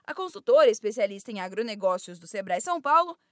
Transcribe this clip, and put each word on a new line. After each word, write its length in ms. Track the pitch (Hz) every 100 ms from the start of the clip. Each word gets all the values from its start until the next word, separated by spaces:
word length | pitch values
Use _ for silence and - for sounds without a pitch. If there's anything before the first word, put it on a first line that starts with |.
a 80 | -
consultora 560 | 349 370 - - 277 277
especialista 640 | 220 214 220 202 196 -
em 80 | 208
agronegócios 800 | 185 190 233 208 190 180 - 175
do 80 | 165
Sebrae 340 | 202 190 180
São 180 | 359 339
Paulo, 380 | 277 320 339 339 _